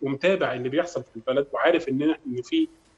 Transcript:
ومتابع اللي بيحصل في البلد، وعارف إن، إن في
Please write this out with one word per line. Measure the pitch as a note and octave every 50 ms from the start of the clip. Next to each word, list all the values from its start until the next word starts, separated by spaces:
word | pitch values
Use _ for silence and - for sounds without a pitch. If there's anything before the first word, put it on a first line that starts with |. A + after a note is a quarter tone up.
ومتابع | C#3+ C3+ C3+ C3 - F#3 G3 E3 D3+ B2 B2+
اللي | B2 B2 B2+
بيحصل | C#3 E3 E3+ - - B2+
في | - - -
البلد، | A#2 - C3 B2+ C#3 C#3 -
وعارف | - A#2 C3 E3 F3 E3 - C3+
إن، | C3 C3+
إن | D3 D#3 - - - C4+ B2 B2+
في | - - D#3+ D#3+ - - - _ _ _ _